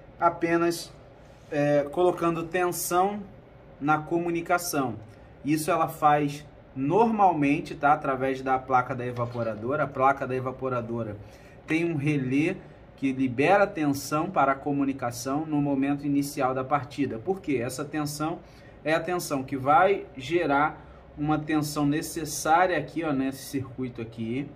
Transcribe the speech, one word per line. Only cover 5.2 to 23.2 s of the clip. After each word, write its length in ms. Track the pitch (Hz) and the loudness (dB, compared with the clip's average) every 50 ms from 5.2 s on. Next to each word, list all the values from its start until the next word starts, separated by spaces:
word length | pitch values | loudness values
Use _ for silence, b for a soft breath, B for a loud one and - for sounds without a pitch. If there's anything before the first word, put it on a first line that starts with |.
| B B B B - | B B B B -2
Isso 240 | 139 156 151 - 190 | 0 0 0 2 0
ela 200 | 170 165 160 151 | 0 0 0 -2
faz 580 | - - 156 147 147 147 147 143 - - - - - - - - - | 0 2 4 6 6 6 4 0 -4 -6 -12 -16 -20 -20 -20 -14 -8
normalmente, 1000 | 131 135 143 170 208 233 226 220 208 202 185 165 151 143 139 147 170 - - 147 | -4 -2 2 4 4 4 4 4 6 6 6 6 4 4 2 2 0 -2 -6 -6
tá? 200 | - - 143 151 | 0 4 4 4
Através 460 | 151 - 143 135 127 131 135 131 127 | 4 2 -2 -2 0 0 -2 -2 -2
da 160 | 131 131 131 | -2 -2 -2
placa 380 | 131 - - 131 123 127 - 131 | -2 0 2 2 2 2 0 -4
da 100 | 120 123 | -6 -6
evaporadora. 800 | 123 120 120 120 117 120 117 117 113 107 104 110 123 143 151 143 | -6 -4 -4 -4 -4 -4 -4 -4 -4 -4 -4 -4 -4 -2 -2 -2
A 60 | - | -4
placa 400 | - 131 131 135 139 - 135 123 | 0 2 2 2 2 2 -2 -4
da 80 | 127 | -4
evaporadora 800 | 131 127 131 131 - 131 131 123 120 113 110 117 120 110 104 101 - B B B B B B B B - | -4 -4 -6 -6 -6 -4 -4 -2 -4 -4 -4 -6 -6 -6 -6 -8 -10 B B B B B B B B -6
tem 240 | - 156 160 170 170 | -2 0 0 0 0
um 60 | 165 | 0
relé 600 | 139 135 151 151 139 127 123 131 143 156 180 190 185 B B B B B B - | 0 0 0 0 0 0 0 2 2 2 0 -2 -4 B B B B B B -10
que 160 | - 139 135 | -4 -2 -2
libera 560 | 131 131 135 123 113 117 143 170 196 208 196 | 0 0 0 0 2 2 4 6 6 6 4
tensão 640 | 196 - 160 151 147 139 139 - - 156 151 170 190 | 2 2 0 0 0 0 -2 -2 -2 -2 -2 -2 0
para 220 | - 160 139 135 135 | 2 2 2 2 2
a 40 | |
comunicação 880 | 135 - 147 143 143 139 135 135 135 131 120 117 - - 135 139 151 160 | 0 -2 -2 -2 0 0 -2 -2 -2 -4 -6 -6 -6 -4 -4 -4 -4 -2
no 160 | 156 151 147 | -2 0 0
momento 460 | 143 143 139 135 139 139 143 143 147 | 0 2 0 0 2 0 0 -2 0
inicial 480 | 143 139 143 139 - - 139 131 127 135 | 0 0 0 0 -2 -2 0 0 0 0
da 80 | 131 131 | -2 0
partida. 560 | 131 147 139 123 - - 147 135 110 110 110 | 0 0 0 0 -4 -4 -4 -2 -2 -2 -4
Por 220 | 110 180 190 190 | -4 -4 -4 -4
quê? 160 | - 151 135 | -2 -2 -2
Essa 280 | 117 117 131 - - 143 | -2 -2 -4 -4 -6 -8
tensão 540 | 143 - 156 147 147 - - 156 160 180 - B B B B B B B B - | -6 -4 -4 -4 -4 -4 -4 -4 -4 -4 -6 B B B B B B B B -2
é 100 | 147 160 | 0 0
a 60 | 165 | 0
tensão 440 | 165 185 180 175 - - 151 135 131 | 0 -2 -4 -4 -2 -2 -4 -4 -4
que 120 | 131 143 | -4 -6
vai 500 | 131 123 143 151 170 185 202 202 - - - - | -2 2 4 6 6 6 6 4 0 -2 -8 -14
gerar 680 | 135 123 131 170 175 165 143 139 139 151 156 156 B B B B B B B - | -14 -6 -2 0 0 2 2 4 4 2 2 0 B B B B B B B -8
uma 220 | 151 147 151 156 151 | -4 -2 0 0 0
tensão 480 | 151 170 160 151 147 - - 151 147 | 0 0 0 0 0 0 -2 0 0
necessária 880 | 143 147 160 165 - - 170 156 143 - - - 156 160 170 185 180 175 | 2 2 0 -2 -4 -6 -6 -6 -6 -6 -4 2 4 4 4 4 4 2
aqui, 280 | 151 143 - - 156 165 | -2 -4 -4 -6 -4 -2
ó, 80 | 156 139 | 0 0
nesse 320 | 131 | 0